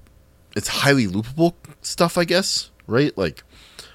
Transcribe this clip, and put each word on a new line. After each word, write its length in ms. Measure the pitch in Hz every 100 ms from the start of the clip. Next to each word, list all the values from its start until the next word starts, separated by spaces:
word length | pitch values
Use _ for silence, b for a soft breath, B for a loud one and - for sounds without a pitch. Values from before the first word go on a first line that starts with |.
| - - _ _ _ -
it's 120 | -
highly 380 | - 139 139 104
loopable 480 | 95 113 143 170 - - -
stuff, 340 | - - 170 180
I 80 | 170
guess, 460 | 180 202 - - _ -
right? 280 | 113 147 -
Like, 280 | 87 - - B B B B